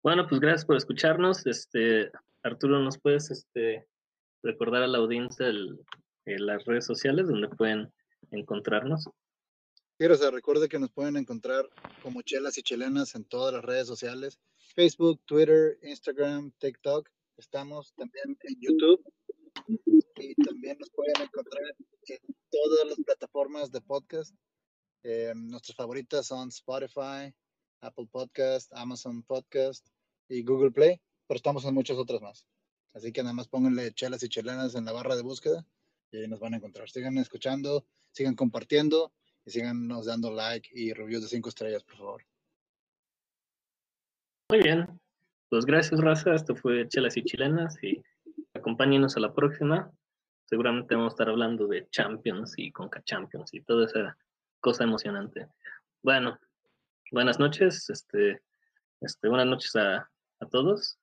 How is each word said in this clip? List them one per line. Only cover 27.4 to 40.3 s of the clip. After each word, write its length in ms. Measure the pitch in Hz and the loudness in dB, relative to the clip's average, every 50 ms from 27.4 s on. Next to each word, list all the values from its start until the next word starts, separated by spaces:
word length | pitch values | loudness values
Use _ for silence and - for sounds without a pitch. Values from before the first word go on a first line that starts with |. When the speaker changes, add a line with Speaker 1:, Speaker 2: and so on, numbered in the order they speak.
| _ _ _ _ _ _ _ _ | _ _ _ _ _ _ _ _
Speaker 2:
Apple 260 | - 113 _ - 120 113 | -18 -16 _ -14 -16 -12
Podcast, 600 | - 127 131 127 _ - 135 131 131 131 - _ - | -10 -10 -10 -8 _ -2 0 0 0 -2 -6 _ -14
Amazon 480 | 120 120 123 127 120 - 127 120 117 113 | -12 -10 -10 -10 -10 -10 -10 -10 -10 -8
Podcast 640 | _ 131 131 131 _ - 135 131 135 131 - _ _ _ _ _ _ _ _ _ _ | _ -6 -6 -6 _ -2 0 0 0 -2 -8 _ _ _ _ _ _ _ _ _ _
y 140 | 127 123 117 | -8 -6 0
Google 280 | 120 135 131 139 135 | 0 2 4 4 4
Play, 300 | 117 139 151 170 180 - _ _ _ _ _ | 6 8 6 6 6 2 _ _ _ _ _
pero 100 | _ 147 | _ -8
estamos 280 | - - 143 143 139 123 | -2 -2 -2 -2 -2 -2
en 80 | 139 135 | 0 0
muchas 240 | 135 123 - 135 | 0 0 0 -2
otras 240 | 127 123 120 123 110 | -4 -2 -4 -4 -6
más. 240 | 107 101 104 - _ _ _ _ _ _ _ _ _ _ _ | -6 -10 -18 -20 _ _ _ _ _ _ _ _ _ _ _
Así 180 | 107 110 117 | -12 -12 -8
que 100 | 113 135 127 | -6 -4 -4
nada 100 | 120 120 | -4 -6
más 140 | 123 123 | -6 -8
pónganle 440 | _ - 131 127 131 127 123 123 113 104 | _ 0 2 2 2 2 2 -2 -6 -6
Chelas 280 | - 127 127 127 120 127 | -6 -6 -6 -6 -6 -6
y 60 | 113 | -6
Chilenas 460 | - 113 110 120 127 131 131 127 120 | -6 -6 -6 -6 -6 -4 -6 -4 -4
en 100 | 120 113 | -6 -6
la 60 | 113 | -6
barra 240 | 113 120 123 135 131 | -8 -6 -2 -2 -2
de 60 | 120 120 | -2 -2
búsqueda 420 | 127 135 - - 160 160 165 165 _ _ _ _ _ _ _ _ _ | -6 -10 -4 -2 -2 -2 -2 -4 _ _ _ _ _ _ _ _ _
y 60 | - | -12
ahí 100 | 110 110 | -12 -10
nos 120 | 110 110 104 | -10 -10 -10
van 140 | 110 113 113 | -8 -8 -8
a 40 | |
encontrar. 320 | 113 - - - - 113 - | -8 -8 -12 -16 -18 -18 -12
Sigan 280 | - 127 123 131 131 | -10 -8 -6 -4 -2
escuchando, 680 | 131 127 - - 117 - 131 135 139 139 143 143 143 - _ _ _ _ _ | -2 -2 -4 -6 -8 -6 -6 -4 -4 -4 -2 -2 -4 -4 _ _ _ _ _
sigan 240 | _ - 135 135 123 | _ -2 -2 -2 0
compartiendo 760 | - 135 117 107 117 - _ 147 147 151 151 156 160 165 - _ _ _ _ _ _ _ | 0 0 0 0 -4 -2 _ 4 4 6 6 4 4 2 0 _ _ _ _ _ _ _
y 60 | - | -6
síganos 560 | 104 117 117 120 120 120 117 117 120 117 107 | -6 -4 -4 -2 -4 -4 -4 -4 -6 -6 -4
dando 240 | 113 113 117 113 117 | -4 -4 -2 -2 -4